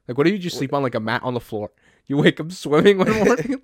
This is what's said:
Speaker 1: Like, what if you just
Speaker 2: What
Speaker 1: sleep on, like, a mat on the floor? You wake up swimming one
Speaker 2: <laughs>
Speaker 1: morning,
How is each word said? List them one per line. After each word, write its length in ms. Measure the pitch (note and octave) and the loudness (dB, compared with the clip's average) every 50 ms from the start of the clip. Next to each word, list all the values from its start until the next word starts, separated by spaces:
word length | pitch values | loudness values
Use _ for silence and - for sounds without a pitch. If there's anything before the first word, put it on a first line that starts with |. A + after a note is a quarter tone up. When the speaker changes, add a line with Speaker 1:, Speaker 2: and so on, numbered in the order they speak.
| _ - | _ -8
Speaker 1:
Like, 80 | B2 B2 | -2 0
what 80 | D3 | 2
if 60 | E3 G3+ | 2 2
you 60 | G#3 | 0
just 160 | F3 F3 - | -4 -6 -6
Speaker 2:
What 40 | - | -6
Speaker 1:
sleep 140 | C#3+ C3 D3 | -4 -4 -2
on, 100 | C#3+ C#3 | -2 -2
like, 120 | B2+ A#2+ | -2 -2
a 60 | A#2 | -4
mat 200 | A2 A2 A2+ B2 - | -4 -2 -4 -2 -2
on 100 | B2+ B2 | -4 -4
the 80 | A#2+ | -6
floor? 280 | - - - G#2+ G#2 G#2 - _ _ _ _ _ _ | -6 -8 -8 -8 -8 -10 -12 _ _ _ _ _ _
You 100 | - C#3 C#3+ | -4 -2 2
wake 220 | D3+ F3 D#3 - | 4 4 2 2
up 100 | D#3 D#3+ F#3 | -4 -10 -10
swimming 440 | - - D3 C#3+ D3+ F3 G3 G3+ F#3+ | -10 -4 0 2 4 6 6 4 4
one 140 | F#3 - | 2 0
Speaker 2:
<laughs> 140 | A3 A3 G3+ | 2 2 2
Speaker 1:
morning, 340 | - A#3+ B3+ D#3 A#3 C#4 C4 | 2 2 2 0 -4 -6 -4